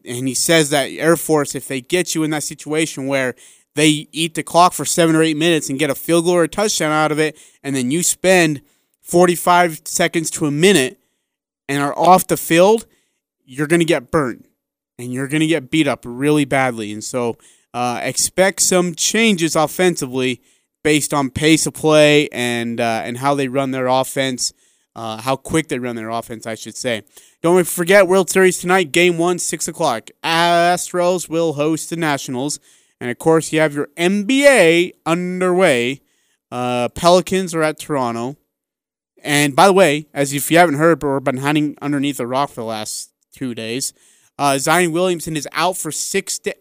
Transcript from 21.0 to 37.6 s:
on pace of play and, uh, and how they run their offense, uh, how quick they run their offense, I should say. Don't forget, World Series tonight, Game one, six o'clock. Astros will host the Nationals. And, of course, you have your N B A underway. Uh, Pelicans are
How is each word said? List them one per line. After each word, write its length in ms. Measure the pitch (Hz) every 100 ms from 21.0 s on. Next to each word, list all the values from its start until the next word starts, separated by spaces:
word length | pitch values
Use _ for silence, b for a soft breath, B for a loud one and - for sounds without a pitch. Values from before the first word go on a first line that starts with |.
| -
on 160 | 151 131
pace 360 | - 151 156 156
of 80 |
play 560 | - 156 151 151 147 151
and, 500 | - 120 120 117 117
uh, 220 | 117 113
and 140 | 90 120
how 180 | 135 143
they 120 | 135
run 240 | 131 135
their 160 | 131 127
offense, 640 | 131 131 - 135 123 - - _ _ _ -
uh, 260 | 113 110
how 140 | 117 135
quick 320 | - 160 160
they 100 | 131
run 180 | 123 117
their 140 | 110
offense, 360 | 117 113 113 117
I 100 | 110
should 220 | 117 -
say. 260 | 127 110 - b b b
Don't 260 | 165 180 175
forget, 400 | - 170 202 185
World 220 | 190 190
Series 300 | 190 185 170
tonight, 320 | 175 190 165
Game 260 | 147 175 165
one, 220 | 170 180
six 280 | - 170 -
o'clock. 420 | 160 160 113 - _
Astros 1080 | 151 165 175 175 175 180 - 180 175 180 -
will 240 | 160 165
host 360 | 143 151 156 -
the 60 | 170
Nationals. 640 | 165 143 - 127 143 - b b b b
And, 80 | 123
of 80 | 120
course, 340 | 160 160 151
you 60 | 156
have 140 | 156
your 160 | 147 143 -
N 260 | 175 202
B 240 | 202 269 285
A 460 | 254 170 170 180 - -
underway. 960 | 175 180 180 185 180 190 123 120 135 _ _ _ _ _
Uh, 380 | 123 123 123 120
Pelicans 640 | - 170 180 170 190 185
are 80 | 165